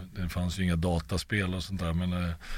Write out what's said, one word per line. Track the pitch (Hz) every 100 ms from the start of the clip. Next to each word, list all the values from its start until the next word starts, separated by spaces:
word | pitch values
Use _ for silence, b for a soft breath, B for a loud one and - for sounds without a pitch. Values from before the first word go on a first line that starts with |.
| 90 -
det | 87
fanns | 92 90 87
ju |
inga | 92 85
dataspel | 90 85 - 90 - 104 92 92
och |
sånt | 85 95
där, | 85
men, | 82 90
eh, | 90 87 82 B